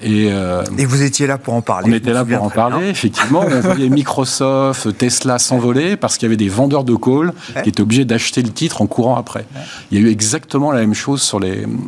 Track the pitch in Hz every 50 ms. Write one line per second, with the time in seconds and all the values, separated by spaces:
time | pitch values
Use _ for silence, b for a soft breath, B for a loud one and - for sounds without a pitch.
0 | - 113 107 104 107 104 101 98 92 90 90 90 98 98 98 - 139 127 127 139
1 | 139 139 - - 143 135 139 131 - - 117 117 113 - 107 90 92 110 117 113
2 | 107 117 117 123 123 117 117 107 101 104 - 113 113 123 123 156 180 202 190 -
3 | - 107 95 - - 113 143 170 202 180 139 123 113 185 190 139 139 127 135 147
4 | 139 - - 143 135 131 - - 139 135 135 135 135 135 131 131 - 110 104 -
5 | 127 123 123 - - 135 123 123 - - 131 120 117 123 120 135 156 185 208 202
6 | - 120 - - - 113 110 107 107 98 95 107 135 139 143 143 135 123 117 101
7 | - 127 131 143 160 180 170 B B B B 139 123 110 95 - 101 104 113 131
8 | 139 120 113 110 - - - 135 123 110 - - 156 165 - - - 131 - -
9 | 113 123 127 120 113 - - 107 107 - 139 135 156 B B B B B 101 101
10 | 107 113 110 104 107 101 127 160 - - - 139 143 151 143 120 113 107 104 -
11 | - 139 143 135 - - - 101 95 92 95 104 104 110 113 110 98